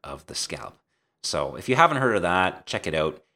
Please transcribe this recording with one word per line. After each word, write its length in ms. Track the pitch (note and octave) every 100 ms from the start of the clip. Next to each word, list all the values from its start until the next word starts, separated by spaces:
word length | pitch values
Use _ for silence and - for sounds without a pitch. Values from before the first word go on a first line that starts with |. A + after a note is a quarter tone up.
of 200 | C#2 C#2+ -
the 80 | -
scalp. 420 | - - - - _ _ _ _
So 340 | - D#2 C#2 -
if 140 | -
you 60 | B2+
haven't 200 | E3 C#3
heard 200 | C3 G#2
of 60 |
that, 440 | F2 F2+ F#2 - -
check 200 | G#2+ -
it 80 |
out. 280 | D#2+ D#2 - _